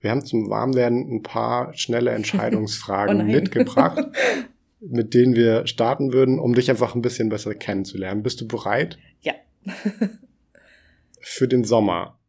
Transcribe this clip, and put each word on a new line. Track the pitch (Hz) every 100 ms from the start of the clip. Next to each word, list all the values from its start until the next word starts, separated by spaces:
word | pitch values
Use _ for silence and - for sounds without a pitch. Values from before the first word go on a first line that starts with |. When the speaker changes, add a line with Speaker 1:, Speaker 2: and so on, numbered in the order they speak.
Speaker 1:
Wir | 107
haben | 123
zum | 143 120 104
Warmwerden | 107 123 127 120 120 139
ein | 113
paar | - - 117 120 123
schnelle | - - 117 123
Speaker 2:
<laughs> |
Speaker 1:
Entscheidungsfragen | 113 104 202 110 220 107 - - 98 101 104
Speaker 2:
Oh |
nein. | 104
Speaker 1:
mitgebracht, | 127 185 - 127 - - 226 277 - 508 277
Speaker 2:
<laughs> | 240 _ _ _
Speaker 1:
mit | 196 120 110
denen | 123 127
wir | 117 117 113 113
starten | - 113 139 139
würden, | 127 131 127
um | 120
dich | 120 123
einfach | 117 120
ein | 117
bisschen | 120 120 110
besser | 107 107
kennenzulernen. | 104 - 98 98 98 95 101
Bist | 107 -
du | 113
bereit? | 113 104 113 165 - _ _
Speaker 2:
Ja. | - - _ _
<laughs> | - - 220 - 202 - _ _ _ _ _ _ _ _ _ _
Speaker 1:
Für | - - 131
den | 127
Sommer. | 110 117 104 85 - _